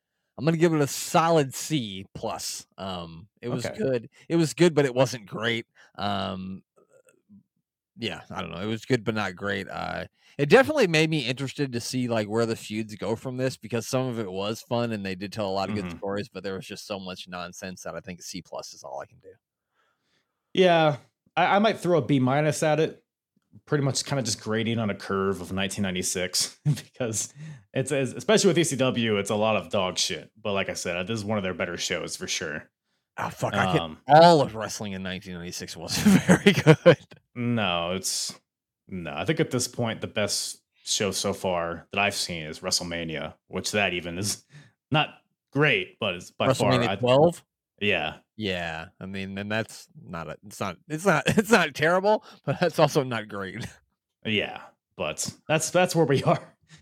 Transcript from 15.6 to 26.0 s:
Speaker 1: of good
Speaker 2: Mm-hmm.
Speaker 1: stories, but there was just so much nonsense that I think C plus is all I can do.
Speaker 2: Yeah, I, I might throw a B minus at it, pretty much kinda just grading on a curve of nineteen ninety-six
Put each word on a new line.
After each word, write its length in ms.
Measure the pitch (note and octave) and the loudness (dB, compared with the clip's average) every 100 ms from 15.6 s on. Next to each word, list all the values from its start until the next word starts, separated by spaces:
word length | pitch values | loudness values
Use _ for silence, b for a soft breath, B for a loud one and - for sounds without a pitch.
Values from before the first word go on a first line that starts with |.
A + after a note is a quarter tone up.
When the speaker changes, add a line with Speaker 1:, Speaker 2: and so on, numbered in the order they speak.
| F#2+ | -2
Speaker 1:
of 60 | G#2+ | -4
good 140 | F2+ | -6
Speaker 2:
Mm-hmm. 100 | D#2+ | -8
Speaker 1:
stories, 300 | G2 G2+ G2+ | -6 -6 -6
but 140 | F#2+ | -10
there 100 | G2 F#2+ | -10 -10
was 100 | - | -12
just 220 | G2 - | -14 -8
so 100 | G2 | -8
much 280 | F#2 F#2 F#2 | -8 -12 -12
nonsense 540 | F2+ F2 - F#2+ F#2 | -10 -10 -10 -12 -12
that 120 | E2+ E2 | -12 -12
I 40 | |
think 220 | - F2 | -12 -14
C 200 | - F#2 | -12 -12
plus 320 | - C2 - | -10 -12 -14
is 100 | - | -16
all 180 | C2 C2+ | -14 -12
I 40 | C#2+ | -14
can 140 | _ | _
do. 140 | - - _ _ _ _ _ _ _ _ _ _ _ | -20 -20 _ _ _ _ _ _ _ _ _ _ _
Speaker 2:
Yeah, 440 | F3+ F3+ E3+ D#3 C#3 _ _ _ E3+ | 4 6 6 4 0 _ _ _ 0
I, 200 | F3+ G3 | 4 4
I 20 | |
might 200 | A#3+ A3+ | 4 2
throw 180 | E3+ E3 | 2 2
a 20 | A#2 | 4
B 140 | C#3 | 2
minus 440 | B2+ C#3+ D3+ C#3+ | 4 2 2 2
at 160 | D#3 D3+ | 2 2
it, 240 | D#3 - _ _ _ _ _ G#2+ - | 0 -2 _ _ _ _ _ -18 -2
pretty 140 | D3+ | 0
much 200 | C#3 B2+ | 0 -2
kinda 180 | - C#3 | -4 -4
just 180 | A#2 G#2 | -2 -4
grading 380 | A2 A2 A2+ A#2 | -2 -2 0 0
on 100 | G#2+ | -2
a 60 | F#2+ | -4
curve 440 | - G2 G2 F2+ | -4 0 0 -2
of 120 | F2 | -4
nineteen 300 | F#2+ F#2+ G#2 | -4 -4 -2
ninety-six 760 | F#2+ F2+ | -2 0